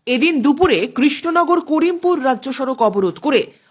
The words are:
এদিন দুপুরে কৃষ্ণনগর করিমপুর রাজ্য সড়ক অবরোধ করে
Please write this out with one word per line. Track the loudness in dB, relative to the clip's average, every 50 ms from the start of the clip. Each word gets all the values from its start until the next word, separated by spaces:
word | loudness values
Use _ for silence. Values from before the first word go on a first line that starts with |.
| _
এদিন | -2 0 0 2 0 0 2
দুপুরে | 0 0 2 2 2 2 2 2 0 -2 -2
কৃষ্ণনগর | 0 0 0 0 0 -2 -2 0 0 2 2 0 0
করিমপুর | 0 0 0 0 2 0 0 0 0 0 0 0 0
রাজ্য | 0 -2 -2 -4 -8
সড়ক | -6 -4 -4 -4 -2 0
অবরোধ | 0 0 2 0 -2 -2 -2 -4
করে | -2 0 0 0 0 -2 -8 _ _ _